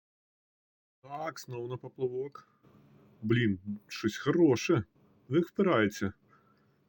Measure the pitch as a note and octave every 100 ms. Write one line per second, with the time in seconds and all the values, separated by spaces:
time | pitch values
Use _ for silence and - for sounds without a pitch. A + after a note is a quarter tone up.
0 | _ _ _ _ _ _ _ _ _ _
1 | C3 C#3+ D#3+ - - B2 A#2+ B2+ C3 B2
2 | C3 B2 C#3 - - _ _ _ _ _
3 | _ _ A2 A#2+ A#2 F#2+ G2+ G#2 - -
4 | A2+ - C3+ D#3+ E3 A#2+ - D#3+ - _
5 | _ _ - C#3 F3+ - F#3 C3 G#2 -
6 | G2 - _ _ _ _ _ _